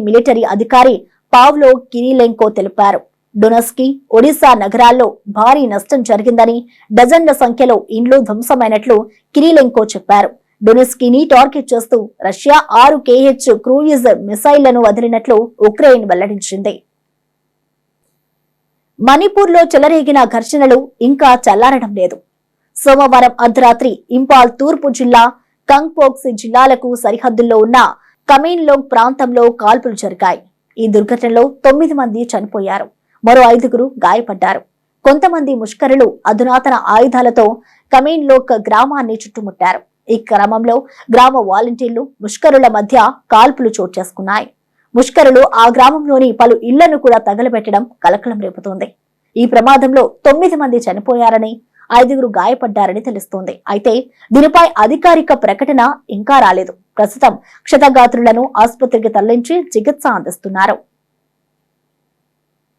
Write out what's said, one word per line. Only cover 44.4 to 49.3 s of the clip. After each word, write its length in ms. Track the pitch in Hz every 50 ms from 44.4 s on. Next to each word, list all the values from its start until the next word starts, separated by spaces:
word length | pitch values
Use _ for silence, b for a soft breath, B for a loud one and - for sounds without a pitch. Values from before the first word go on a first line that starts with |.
| - - _ _ _ _ _ _ _ _ - 233
ముష్కరులు 440 | 262 269 - 349 302 269 262 247 269 - - 233
ఆ 20 | 226 240 240
గ్రామంలోని 520 | 254 247 262 302 311 302 285 277 262 262 254 220 -
పలు 140 | 240 240 233 226 220 240
ఇళ్లను 280 | 247 285 339 339 311 285 -
కూడా 120 | 254 233 220 220 208
తగలబెట్టడం 540 | 202 208 240 254 233 226 214 220 202 202 247 240 _ _ -
కలకలం 360 | 170 185 202 - 247 226 208 202
రేపుతోంది. 420 | 185 185 - 180 202 190 190 202 - _ _ _ _ _ _ _ _